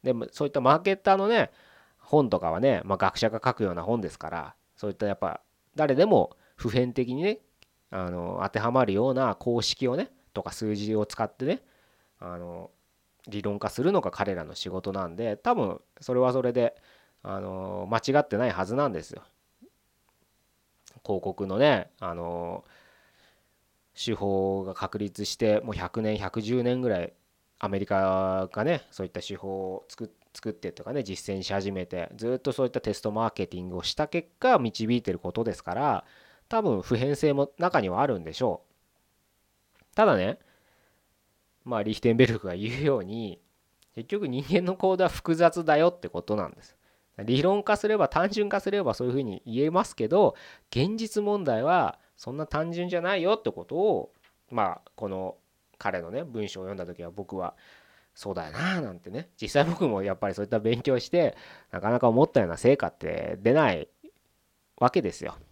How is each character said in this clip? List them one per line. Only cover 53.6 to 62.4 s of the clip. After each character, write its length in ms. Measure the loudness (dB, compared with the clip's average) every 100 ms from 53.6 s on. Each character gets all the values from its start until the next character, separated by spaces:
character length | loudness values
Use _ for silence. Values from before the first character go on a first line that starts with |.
と 120 | -6 0
を、 360 | 2 0 -4 _ _ _ _
ま 300 | 0 0 -2
あ、 60 | _ -10
こ 120 | -8
の 280 | -6 -8 -10 _ _ _ _
彼 220 | -4 -4
の 100 | -6
ね、 140 | -8
文 240 | -8 -8 -8
章 120 | -8
を 20 |
読 100 | -10
ん 20 | -10
だ 100 | -10
時 160 | -10
は 80 | -12
僕 260 | -12 -10 -6
は、 180 | -6 -8 -20 -20 _ _ _
「そ 180 | -14 -8
う 20 |
だ 120 | -8 -8
よ 60 |
な」 280 | -4 -2 -2
な 120 | -4
ん 60 | -10
て 120 | -12
ね、 180 | -12 -12 _
実 100 | 0
際 140 | 2
僕 220 | 2 2 0
も 160 | 0
や 120 | -2
っ 20 | -2
ぱ 120 | -4
り 60 |
そ 80 | -4
う 20 |
い 20 | -2
っ 20 |
た 100 | 0
勉 240 | 2 0
強 160 | 2 0
し 100 | 2
て、 280 | 2 2 -2 -20 -20 _
な 100 | -4
か 100 | 0
な 100 | 4
か 80 | 4
思 140 | 6
っ 80 | 4
た 100 | 4